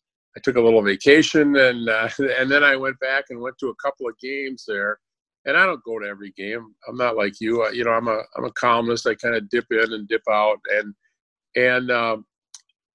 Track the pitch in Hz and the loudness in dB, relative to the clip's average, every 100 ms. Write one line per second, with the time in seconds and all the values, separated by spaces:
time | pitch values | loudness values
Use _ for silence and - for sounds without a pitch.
0 | _ _ _ - - 123 117 113 101 98 | _ _ _ -6 0 4 6 6 4 2
1 | 135 151 156 156 147 143 131 120 117 110 | 6 6 6 2 4 4 4 2 -2 -2
2 | 113 - 139 123 131 143 143 135 135 131 | -2 -4 -2 -2 0 4 4 2 -2 -6
3 | 131 139 - 120 123 - 131 107 139 - | -4 -4 -6 -10 -12 -8 -8 -6 -6 -6
4 | 123 113 127 139 135 127 - 101 101 104 | -8 -10 -10 -8 -8 -10 -8 -4 -4 -6
5 | _ _ _ _ - 156 190 147 117 113 | _ _ _ _ -2 2 2 0 -8 -8
6 | 101 101 101 92 98 117 110 _ - 120 | -8 -12 -16 -12 -10 -10 -12 _ -14 -4
7 | 123 113 101 101 113 120 110 120 117 113 | -2 0 -4 -4 -2 0 -2 -2 -2 -2
8 | 117 110 - - 127 - 123 117 117 117 | -2 -4 -6 -10 -10 -2 0 0 0 -2
9 | 123 107 120 117 101 120 - 113 113 110 | -2 -2 -2 -4 -2 -4 -2 0 0 -4
10 | 101 113 - 107 107 104 - 104 104 101 | -4 -4 0 2 2 0 -2 -2 -4 -12
11 | _ _ _ _ _ - 127 127 127 120 | _ _ _ _ _ 0 2 2 0 -2
12 | 113 110 - _ _ - _ _ _ | -2 -4 -8 _ _ -20 _ _ _